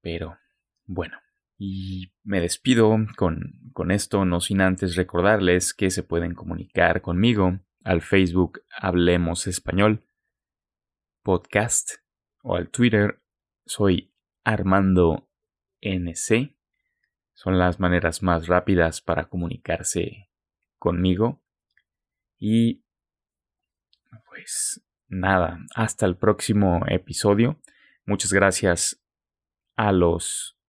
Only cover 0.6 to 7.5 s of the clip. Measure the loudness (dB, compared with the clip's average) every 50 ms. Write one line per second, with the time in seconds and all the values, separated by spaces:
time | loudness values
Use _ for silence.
0.6 | _ _ _ _ _ -10 -8 -8 -8 -8 -10 -20 _ _ _ _ _ _ _ _
1.6 | -10 -8 -8 -8 -8 -8 -10 -10 -12 _ _ _ _ -6 -4 -2 -2 -4 -4 -4
2.6 | _ 2 4 4 4 4 4 2 0 -4 -4 -2 -2 -2 -2 -4 -8 -12 -16 _
3.6 | -20 -14 _ -6 -2 -2 -2 -2 -2 -2 -2 0 0 0 0 -2 -2 -2 0 2
4.6 | 2 2 0 0 -2 -2 -2 -2 -2 0 0 2 4 4 4 4 4 4 2 2
5.6 | 2 -2 -2 0 -2 0 0 -2 -6 _ -4 -4 -2 -4 -8 -10 -10 -10 -10 -10
6.6 | -10 _ _ 2 2 2 2 -2 -4 -2 0 2 2 2 4 4 2 0